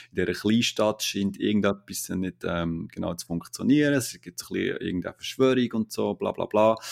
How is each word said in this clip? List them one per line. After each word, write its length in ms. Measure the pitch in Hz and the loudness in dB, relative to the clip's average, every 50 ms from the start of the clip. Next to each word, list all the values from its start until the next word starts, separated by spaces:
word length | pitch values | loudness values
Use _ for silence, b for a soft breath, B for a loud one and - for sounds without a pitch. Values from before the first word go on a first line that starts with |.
| B B | B B
in 140 | - 95 90 | -2 -2 0
dieser 80 | 90 90 | 0 -2
Kleinstadt 680 | - - 104 110 120 120 - - - 107 107 104 - | 0 2 4 4 4 4 2 0 2 2 2 2 0
scheint 380 | - - - 101 101 98 98 - | -4 -4 -2 0 -2 -2 -2 0
irgendetwas 720 | 104 104 107 101 98 101 98 - _ - 98 - - - | 0 2 2 4 2 2 0 0 _ -12 -10 -10 -8 -6
nicht, 340 | 92 92 92 90 - - - | -4 -4 -4 -4 -6 -6 -4
ähm, 440 | 87 87 85 85 82 82 82 87 85 | -4 -2 0 -2 -2 -2 -4 -6 -10
genau 240 | - 90 90 90 87 | -8 -6 -6 -6 -6
zu 100 | 87 - | -6 -8
funktionieren. 720 | - 85 82 - - - - 95 117 143 147 147 143 143 | -6 -6 -6 -6 -8 -10 -4 2 4 4 4 4 4 2
Es 240 | 131 120 - - - | 0 0 -2 -10 -12
gibt 160 | - 87 - | -16 -16 -16
so 160 | - - - 95 | -16 -12 -6 -4
ein 0 | |
bisschen 240 | 95 95 95 92 | -2 -2 -2 -4
irgendeine 380 | - 90 90 90 90 87 92 - | -4 -4 -4 -4 -2 -4 -6 -10
Verschwörung 560 | _ - - - - 131 131 127 127 123 107 - | _ -12 -10 0 2 4 4 4 4 2 0 0
und 180 | 110 107 - | -2 -4 -2
so, 220 | - 110 107 104 98 | -2 -2 -2 -2 -2
bla, 180 | - 104 95 | -2 -2 -4
bla, 140 | - - - | -2 -2 -4
bla. 300 | - - 107 107 110 113 B B B | 0 4 4 6 6 4 B B B